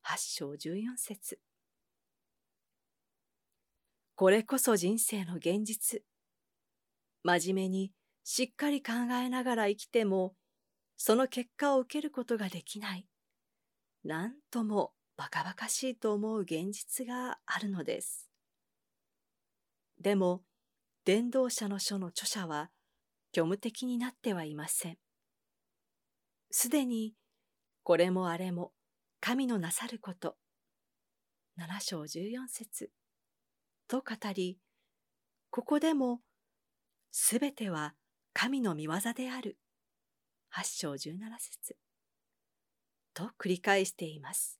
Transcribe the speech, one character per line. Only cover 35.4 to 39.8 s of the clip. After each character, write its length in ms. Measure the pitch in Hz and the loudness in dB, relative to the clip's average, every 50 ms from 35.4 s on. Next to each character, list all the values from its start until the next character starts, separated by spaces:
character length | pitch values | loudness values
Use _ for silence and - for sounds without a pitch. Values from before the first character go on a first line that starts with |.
| _ _ | _ _
こ 120 | - - | -6 -6
こ 160 | 240 - 294 294 | 0 2 2 4
で 160 | 311 320 320 | 4 4 4
も、 280 | 285 262 247 240 240 _ _ _ _ _ _ _ _ _ _ _ _ _ _ _ _ _ _ | 4 2 2 0 -2 _ _ _ _ _ _ _ _ _ _ _ _ _ _ _ _ _ _
す 260 | - - - - 214 247 | -4 0 2 2 2 2
べ 140 | 294 285 | 0 0
て 180 | 277 - 226 196 | -2 -4 -4 -2
は 240 | 175 156 151 147 - _ _ _ _ _ _ _ | -2 -2 -4 -4 -6 _ _ _ _ _ _ _
神 280 | _ - - 247 277 269 | _ 0 0 2 2 2
の 120 | 240 202 165 | 2 2 0
御 80 | 151 | 0
業 300 | 156 156 160 190 - 233 240 | -2 -2 -2 0 0 -2 -4
で 160 | - 254 254 | -4 -6 -6
あ 100 | 247 262 | -6 -6
る、 200 | 247 208 - _ _ _ _ _ | -8 -8 -10 _ _ _ _ _